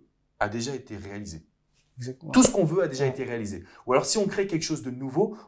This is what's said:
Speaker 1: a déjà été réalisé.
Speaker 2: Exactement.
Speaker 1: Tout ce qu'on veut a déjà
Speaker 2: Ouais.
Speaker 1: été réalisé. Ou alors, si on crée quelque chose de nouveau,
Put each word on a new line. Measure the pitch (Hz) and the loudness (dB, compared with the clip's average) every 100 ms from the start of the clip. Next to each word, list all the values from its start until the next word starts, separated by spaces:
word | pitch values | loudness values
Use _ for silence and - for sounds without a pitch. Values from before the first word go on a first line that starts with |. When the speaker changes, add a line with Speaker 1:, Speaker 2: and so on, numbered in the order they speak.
| _ _ _ - | _ _ _ -4
Speaker 1:
a | 104 | -2
déjà | 117 120 | -2 -4
été | 131 - 104 | -6 -10 -12
réalisé. | 98 101 101 80 - _ _ _ _ - | -12 -12 -12 -14 -16 _ _ _ _ -12
Speaker 2:
Exactement. | 123 127 156 | -12 -10 2
Speaker 1:
Tout | 254 | 6
ce | 247 | 6
qu'on | - | 6
veut | 160 175 | 2 2
a | 165 | 0
déjà | 131 | 0
Speaker 2:
Ouais. | 139 | -2
Speaker 1:
été | 131 | -2
réalisé. | 123 120 101 92 - - - | -6 -4 -6 -8 -14 -12 2
Ou | |
alors, | 135 | 2
si | 143 226 | 4 2
on | 196 | 2
crée | - 196 | 0 0
quelque | 160 | -2
chose | - 147 | -2 -4
de | 123 | -6
nouveau, | 127 135 139 214 - | -6 -4 0 0 -2